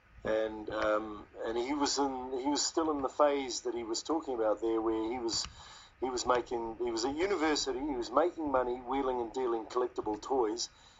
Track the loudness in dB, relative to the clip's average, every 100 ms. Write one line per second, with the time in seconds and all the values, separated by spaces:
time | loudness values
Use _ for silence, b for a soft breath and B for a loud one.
0 | -20 -6 0 2 0 -2 -6 0 2 2
1 | 0 -8 -12 -8 -2 -2 0 0 2 2
2 | 0 -2 -4 -2 0 0 0 2 2 2
3 | 0 4 4 4 -2 -4 -4 -4 -2 -4
4 | -2 -2 -2 0 2 2 2 2 2 0
5 | 0 -2 -2 -2 -4 B B B B -6
6 | -4 0 2 2 2 -2 -4 -2 -2 0
7 | 0 0 0 2 2 2 0 -2 -2 -2
8 | 0 2 2 2 0 2 2 -2 -2 0
9 | 0 0 -2 0 0 0 -2 -2 -2 -2
10 | -4 -4 0 2 2 0 -6 b b b